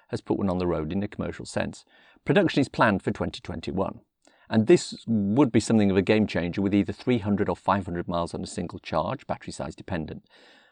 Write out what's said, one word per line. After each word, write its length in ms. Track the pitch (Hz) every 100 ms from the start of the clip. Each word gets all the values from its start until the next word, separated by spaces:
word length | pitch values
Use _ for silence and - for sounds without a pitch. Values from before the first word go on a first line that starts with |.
| _
has 120 | 117
put 180 | - -
one 120 | 98
on 80 | 90
the 80 | 87
road 260 | 78 78
in 100 | 95
a 60 | 101
commercial 360 | - 85 - -
sense. 380 | 104 87 - - _ _ _
Production 360 | - 151 160 -
is 80 | 135
planned 340 | - 120 95
for 100 | -
twenty 280 | - 90 -
twenty-one, 600 | - 78 - 87 90 - _ _ _ _ -
and 160 | 110 107
this 380 | 175 - - -
would 460 | 113 98 117 139
be 80 | 113
something 300 | - 113 101
of 60 | 95
a 60 |
game 240 | 92 107 101
changer, 340 | 90 85 82
with 140 | 98
either 180 | 101 98
three 260 | 98 - 120
hundred 300 | 101 98 92
or 80 | 87
five 280 | - 98
hundred 240 | 87 87 87
miles 260 | 85 85
on 80 | 87
a 40 | 87
single 340 | - 87 87
charge, 460 | - 82 90 - -
battery 260 | - -
size 240 | - 69 -
dependent. 480 | - 87 76 - - _ _ _ _